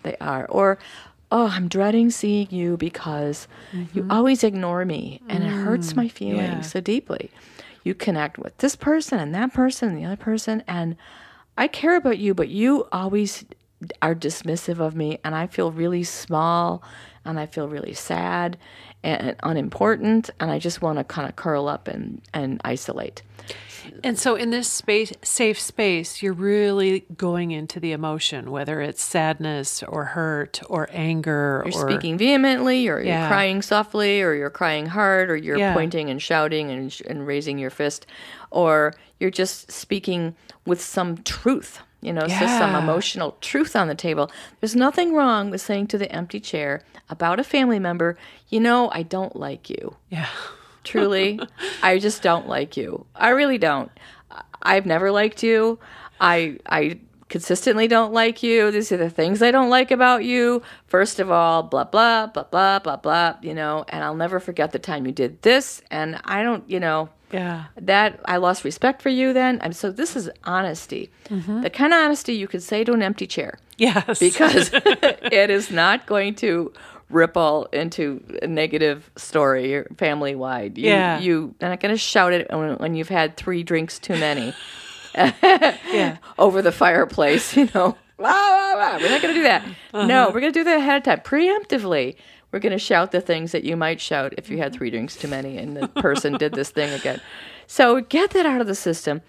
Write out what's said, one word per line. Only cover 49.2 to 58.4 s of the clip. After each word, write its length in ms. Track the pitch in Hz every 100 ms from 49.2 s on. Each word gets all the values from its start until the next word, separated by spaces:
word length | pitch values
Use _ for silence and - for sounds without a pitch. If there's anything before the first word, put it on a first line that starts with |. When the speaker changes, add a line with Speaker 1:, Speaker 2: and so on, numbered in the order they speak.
| 190
Speaker 1:
like 360 | - 143 - -
you. 260 | - - - _
Speaker 2:
Yeah. 160 | 165 160 - - - - _
Speaker 1:
Truly, 540 | - 220 202 190 196 214 233 -
Speaker 2:
<laughs> 220 | 392 -
Speaker 1:
I 160 | 190 185
just 240 | 208 214
don't 260 | 185 170 -
like 280 | - 147 -
you. 280 | - - -
I 160 | - 226
really 280 | 262 285 254
don't. 320 | 160 139 - - - - _
I, 120 | - - -
I've 240 | - 196 190
never 240 | 165 196
liked 320 | 202 214 -
you. 360 | 226 226 220 226 - - - -
I, 380 | 180 175 160 135 -
I 320 | 156 151 175 - _ -
consistently 600 | 170 - 185 262 214 226
don't 240 | 226 220
like 300 | 226 226 233